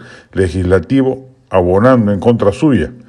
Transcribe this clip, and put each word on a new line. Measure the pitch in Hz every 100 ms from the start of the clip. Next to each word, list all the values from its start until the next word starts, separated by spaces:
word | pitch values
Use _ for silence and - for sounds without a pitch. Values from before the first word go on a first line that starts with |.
| - - _
legislativo, | - 95 92 90 92 - 135 131 127 - _ -
abonando | 95 87 95 123 127 104
en | 101
contra | 120 117 104
suya, | - 160 117 - -